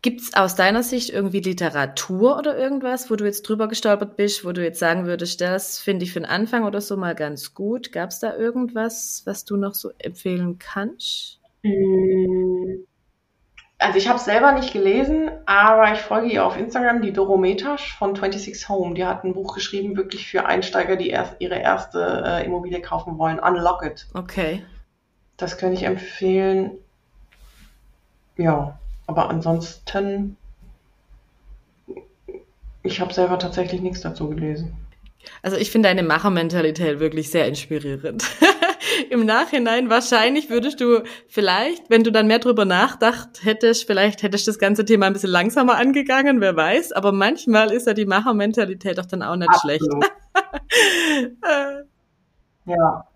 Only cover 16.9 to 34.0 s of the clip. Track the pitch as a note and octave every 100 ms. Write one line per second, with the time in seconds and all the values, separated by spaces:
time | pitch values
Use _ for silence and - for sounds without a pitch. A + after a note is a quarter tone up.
16.9 | A#3 G#3 G3 G3 F#3+ F#3 G3 C#4 D4 -
17.9 | - G3 G3 G3 G#3 G3+ - - G3+ F3
18.9 | E3+ F#3 F#3 F#3 F#3 G3 - - G3 G3+
19.9 | G3 F#3+ - - F#3 - F3+ F#3+ F#3+ F3+
20.9 | F#3+ F3+ - - - F3+ F3+ - F#3+ -
21.9 | F3+ F3 F#3 - E3+ E3+ F3+ F3+ F3+ -
22.9 | E3+ F3 D#3+ D#3+ D#3+ - F3+ E3+ F3 A3+
23.9 | A3+ - F3+ F3+ - E3 F#3 - - -
24.9 | _ _ _ _ _ F3+ - F#3 F#3 F#3
25.9 | F#3 - - F#3+ F#3+ F#3+ F#3+ G3 - _
26.9 | _ _ _ - _ - _ - _ _
27.9 | _ _ _ _ - E3 D3+ C#3+ - -
28.9 | - - E3 - E3 E3 E3 E3 - -
29.9 | G3 G3 G3 G3+ - - - - - _
30.9 | _ _ - _ _ _ - _ _ -
31.9 | - - _ - - _ _ - - F#3+
32.9 | - F3 - F3+ F3+ F3+ F#3+ F3+ F3+ F3+
33.9 | F3+